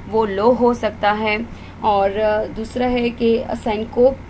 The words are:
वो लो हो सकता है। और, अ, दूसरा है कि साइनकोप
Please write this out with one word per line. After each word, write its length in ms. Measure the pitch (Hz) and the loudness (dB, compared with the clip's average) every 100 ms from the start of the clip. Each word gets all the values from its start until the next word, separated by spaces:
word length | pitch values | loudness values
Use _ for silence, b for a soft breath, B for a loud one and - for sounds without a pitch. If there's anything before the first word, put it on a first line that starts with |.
| - | -4
वो 160 | 220 | 0
लो 280 | 214 190 220 | 0 2 2
हो 220 | 247 240 | 4 2
सकता 380 | 233 220 208 208 | 2 -2 0 0
है। 340 | 208 214 214 226 B B - | 2 0 -2 -4 B B -4
और, 320 | 220 202 196 196 | 0 2 2 2
अ, 300 | 214 214 214 | 0 0 -2
दूसरा 400 | 202 220 247 247 | -6 -8 -2 0
है 240 | 247 240 | 0 -2
कि 340 | 233 233 226 - | 0 2 2 0
साइनकोप 680 | 240 247 214 220 - 247 269 - | -6 -4 -4 -4 4 4 4 -6